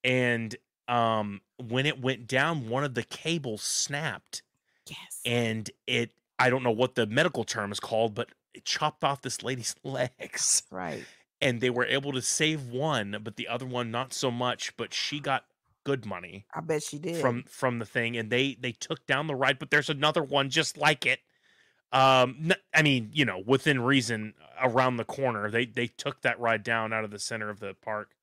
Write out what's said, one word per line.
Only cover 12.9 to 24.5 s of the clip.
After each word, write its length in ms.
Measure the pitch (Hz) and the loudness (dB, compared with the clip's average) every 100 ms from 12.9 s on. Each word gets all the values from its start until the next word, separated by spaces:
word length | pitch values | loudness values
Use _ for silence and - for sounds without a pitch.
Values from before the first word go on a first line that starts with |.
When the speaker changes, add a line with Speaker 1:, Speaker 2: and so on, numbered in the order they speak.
| 135 101 101 | 0 -2 -6
Speaker 1:
but 120 | 110 104 | -8 -8
the 120 | 110 | -6
other 180 | 120 131 | -4 -4
one 240 | 123 120 | -4 -2
not 220 | 117 131 | -4 -4
so 160 | - 135 | -2 -2
much. 460 | 120 123 113 - - | 0 -2 -2 -6 -8
But 160 | 113 | -8
she 260 | - - 147 | -4 -4 -4
got 260 | 143 131 _ _ _ _ | -2 -4 _ _ _ _
good 220 | - 139 107 | -4 -4 -4
money 400 | 92 87 98 - - | -10 -10 -16 -12 -12
Speaker 2:
I 60 | |
bet 200 | 160 156 | -4 -4
she 140 | 151 147 | -4 -8
did. 220 | 160 170 | -6 0
Speaker 1:
from, 220 | 143 120 - | 0 0 -6
from 320 | - 131 120 | -2 -2 0
the 60 | 110 | -4
thing, 300 | - 117 120 | -2 -2 -2
and 120 | 110 | 0
they, 260 | 120 139 120 | 2 2 0
they 120 | 123 | -8
took 340 | 113 - 160 - | -8 -10 -10 -2
down 200 | 135 156 | -2 0
the 80 | 135 | 0
ride, 240 | 135 139 | 0 0
but 100 | 151 | 2
there's 180 | 151 143 | 2 2
another 340 | 147 151 156 | 2 2 2
one 260 | 139 139 139 | 2 2 2
just 280 | 143 151 - | 0 0 2
like 280 | 147 151 131 | 2 4 0
it. 140 | 131 _ _ _ _ _ _ _ | -2 _ _ _ _ _ _ _
Um, 460 | 131 135 131 127 131 160 | 6 8 8 6 2 -2
n-, 40 | 185 _ | -2 _
I 80 | 156 | 4
mean, 280 | 151 131 107 | 6 4 0
you 120 | 151 123 | 2 2
know, 180 | 92 101 | 2 2
within 360 | 135 160 135 | 4 4 2
reason, 520 | 120 139 117 113 107 - 78 | 4 4 2 -4 -6 -14 -20